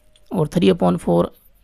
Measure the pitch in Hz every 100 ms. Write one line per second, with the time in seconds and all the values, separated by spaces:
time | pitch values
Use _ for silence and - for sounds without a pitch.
0 | _ _ _ 185 151 175 185 175 180 175
1 | - 170 175 - _ _